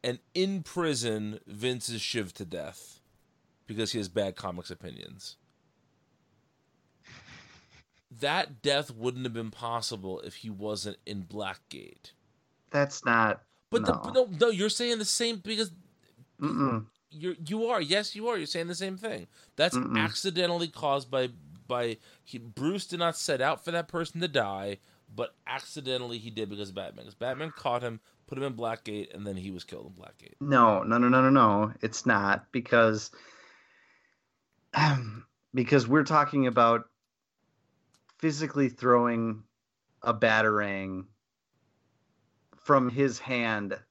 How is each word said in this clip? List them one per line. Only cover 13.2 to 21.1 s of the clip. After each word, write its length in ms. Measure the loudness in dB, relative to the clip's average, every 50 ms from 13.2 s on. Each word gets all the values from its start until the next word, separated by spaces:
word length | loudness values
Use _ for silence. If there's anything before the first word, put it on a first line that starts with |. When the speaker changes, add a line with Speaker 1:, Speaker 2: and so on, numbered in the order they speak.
| 4 4 2 -2 _ _ _ _ _ _
Speaker 1:
But 140 | -2 0 0
Speaker 2:
no. 180 | 0 -2 -2 -4
Speaker 1:
the, 80 | 0
no, 180 | 2 2 2 2 2 2
no, 100 | 2 2
you're 200 | 2 0 0 0
saying 280 | 0 -2 -2 -2 -2
the 80 | -2 -2
same 320 | -2 -2 0 -2 -2 -4
because 340 | -6 -8 -8 -4 -4 -4 -4 -6 -16 -20 _ _ _ _ _ _ _ -20 _ _ -6
Speaker 2:
Mm-mm. 440 | -4 -4 0 0 0 0 0 -2 -6 -8 _ _ _ _
Speaker 1:
you're, 240 | -18 -8 -8 -8 -8 -8 -8
you 200 | -6 -4 -2 -2
are. 140 | 0 0 -2
Yes, 340 | 0 0 0 0 0 -4 -8
you 120 | -6 -4
are. 100 | -4 -4
You're 100 | -4 -4
saying 200 | -6 -6 -6 -4
the 80 | -6 -6
same 220 | -6 -6 -8 -8
thing. 300 | -8 -8 -8 -8 -8 -12 -16 _ _ -20 _ _
That's 220 | 0 0 2 2
Speaker 2:
Mm-mm. 200 | -2 -2 0 0
Speaker 1:
accidentally 680 | 0 0 0 -2 -4 -6 -4 0 0 0 0 0 -2 -4
caused 420 | -6 -6 -4 0 0 0 0 0
by, 200 | -2